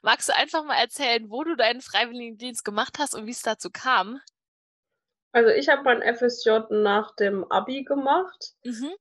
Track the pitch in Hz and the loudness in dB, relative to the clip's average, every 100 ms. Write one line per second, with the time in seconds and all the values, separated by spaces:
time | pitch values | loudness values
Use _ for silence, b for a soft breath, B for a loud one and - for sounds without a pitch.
0 | 208 233 - - 285 320 302 247 233 - | 0 0 2 0 0 -2 -2 0 0 -2
1 | 269 233 220 226 320 330 226 247 - 196 | 0 0 -2 -6 -4 0 0 0 -4 -2
2 | 233 247 233 214 247 233 - 208 254 - | -2 -4 -12 -12 -12 -10 -6 -4 -4 -4
3 | 285 226 214 240 233 220 185 - 262 240 | -6 -6 -10 -6 -6 -6 -8 -8 0 0
4 | 190 269 - _ _ _ _ _ _ _ | 0 -6 -16 _ _ _ _ _ _ _
5 | _ _ _ 240 226 - 285 285 277 233 | _ _ _ 4 6 6 4 4 4 2
6 | - 240 240 240 226 220 220 214 208 202 | 2 0 0 0 2 2 2 2 2 2
7 | 214 - 202 196 - - 214 269 262 277 | 0 -2 0 0 0 0 0 -4 -4 -2
8 | 269 320 370 - - _ 247 226 285 392 | 2 2 0 -8 -20 _ -12 -10 -10 0